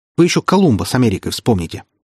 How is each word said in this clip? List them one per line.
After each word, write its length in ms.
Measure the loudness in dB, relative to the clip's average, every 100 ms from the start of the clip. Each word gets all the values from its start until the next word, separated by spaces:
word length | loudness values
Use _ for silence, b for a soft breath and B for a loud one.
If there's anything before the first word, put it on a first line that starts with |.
| _ 0
«Вы 80 |
ещё 180 | 0 0
Колумба 420 | 0 2 2 2
с 100 | 0
Америкой 380 | 0 0 0 -6
вспомните. 520 | -6 -2 -2 -2 -10 -18 _